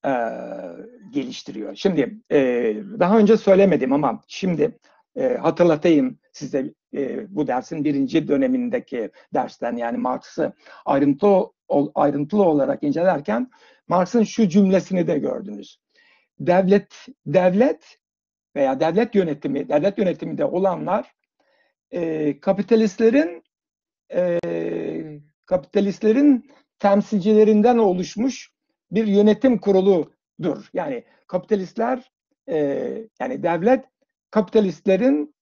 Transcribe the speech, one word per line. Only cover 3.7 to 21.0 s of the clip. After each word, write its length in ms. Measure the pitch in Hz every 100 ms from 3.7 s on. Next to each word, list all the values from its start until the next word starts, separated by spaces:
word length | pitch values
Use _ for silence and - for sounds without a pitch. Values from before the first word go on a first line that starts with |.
| 151 131
ama 280 | 143 147 110 _
şimdi, 500 | - 190 165 151 - _ _ _ -
e, 120 | 135
hatırlatayım 840 | 123 156 156 175 156 175 156 131 - _
size, 420 | - 143 143 131 - _ -
e, 400 | 135 131 - 185
bu 120 | 143
dersin 360 | 123 123 165
birinci 440 | 147 139 135 160 147
dönemindeki 840 | 143 135 127 120 120 - 127 107 _ _
dersten, 440 | 151 120 - 117 120
yani 200 | 117 120
Marx'ı 560 | 127 131 - - 147 - - - -
ayrıntı 420 | 143 143 143 202 190 - _ _
ol-, 240 | - 139 -
ayrıntılı 480 | 147 143 147 208
olarak 400 | 190 151 139 139
incelerken 680 | 147 143 180 180 175 220 254 _ _ _ _
Marx'ın 360 | 175 180 240
şu 260 | 208 - 214
cümlesini 580 | 165 196 190 - 190 165
de 120 | 160
gördünüz. 600 | 139 131 196 208 - _ _ _ _ _ _ _
"Devlet, 680 | 139 180 185 202 - - - - -
devlet 720 | 147 180 185 262 - _ _ _ _ _ _ _ -
veya 240 | 135 131
devlet 360 | 160 170 240 202
yönetimi, 540 | 175 151 143 143 -
devlet 280 | 151 180 202
yönetiminde 480 | 190 160 165 147 147
olanlar, 680 | 180 190 170 156 202